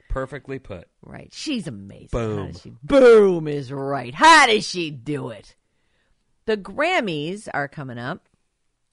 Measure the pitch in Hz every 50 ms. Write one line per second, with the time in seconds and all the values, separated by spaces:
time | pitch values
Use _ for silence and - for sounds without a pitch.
0 | _ - - 131 135 131 147 135 - 135 135 131 - - 98 85 - _ _ _
1 | - - - - - - - - - 311 277 233 170 160 117 98 98 98 - 110
2 | - - - 123 113 110 107 101 95 87 85 - - - - - - 147 285 269
3 | 254 240 233 220 202 196 180 170 156 151 147 143 139 120 143 139 135 139 139 135
4 | - 120 131 156 302 320 330 311 277 247 214 208 - - - 180 170 156 156 123
5 | 113 147 147 135 131 127 110 98 - - _ _ _ _ _ _ _ _ _ _
6 | _ _ _ _ _ _ _ _ _ - 220 208 180 196 190 - 294 349 370 339
7 | 247 202 160 147 143 165 190 214 - - - 147 143 139 - 160 139 131 117 120
8 | 120 135 180 - _ _ _ _ _ _ _ _ _ _ _ _ _ _